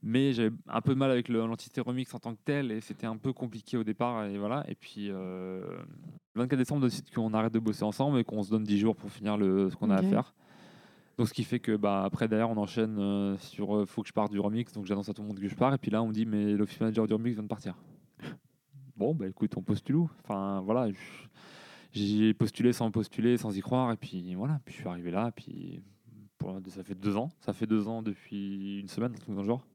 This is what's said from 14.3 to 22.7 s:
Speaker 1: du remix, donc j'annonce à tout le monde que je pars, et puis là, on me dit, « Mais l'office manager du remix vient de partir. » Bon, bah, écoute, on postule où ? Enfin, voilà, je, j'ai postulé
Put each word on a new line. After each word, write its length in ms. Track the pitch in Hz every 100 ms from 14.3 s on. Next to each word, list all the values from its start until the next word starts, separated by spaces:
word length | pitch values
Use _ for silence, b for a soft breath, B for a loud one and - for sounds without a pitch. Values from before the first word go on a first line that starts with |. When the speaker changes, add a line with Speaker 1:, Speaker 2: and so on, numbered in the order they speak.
Speaker 1:
du 60 | 101
remix, 340 | 101 113 117
donc 120 | - 92
j'annonce 220 | 101 101
à 60 |
tout 80 | 101
le 60 | 107
monde 100 | 98
que 80 | 98
je 80 | 78
pars, 180 | 123
et 40 | 139
puis 120 | -
là, 100 | 107
on 40 | 113
me 60 |
dit, « 120 | 107 113
Mais 260 | 104 104
l'office 260 | 104 104 -
manager 260 | 113 110 110
du 60 |
remix 220 | 110 117 110
vient 80 |
de 40 | 107
partir. » 280 | 110 101 87 - - _ _ B B _ _ _ - 131 -
Bon, 160 | 104 156
bah, 120 | 95
écoute, 280 | 92 107 -
on 60 |
postule 340 | 92 104 - 143
où ? 140 | 170 - -
Enfin, 340 | 101 98 98 95
voilà, 260 | 120 117
je, 60 | 95 - - - B B B B B B
j'ai 400 | - 101 104 110
postulé 400 | 107 - - 120